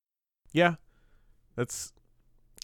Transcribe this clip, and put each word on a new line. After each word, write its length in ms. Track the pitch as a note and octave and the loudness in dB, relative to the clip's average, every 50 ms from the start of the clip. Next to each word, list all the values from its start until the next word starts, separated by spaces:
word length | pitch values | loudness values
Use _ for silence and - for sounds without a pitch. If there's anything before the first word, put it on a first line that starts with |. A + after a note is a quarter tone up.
| _ _ _ _ _ _ _ _ _ - | _ _ _ _ _ _ _ _ _ -4
Yeah, 240 | - D3+ F3 F3 E3 - - - - _ - - - - - - - _ _ _ - | 2 4 4 4 2 -2 -10 -20 -20 _ -20 -20 -20 -20 -20 -20 -20 _ _ _ -6
that's, 380 | A#2+ A#2+ - - - - - - - - - _ _ _ _ - - - - - - | -6 -6 -4 -6 -10 -12 -14 -16 -20 -20 -20 _ _ _ _ -20 -20 -20 -20 -20 -20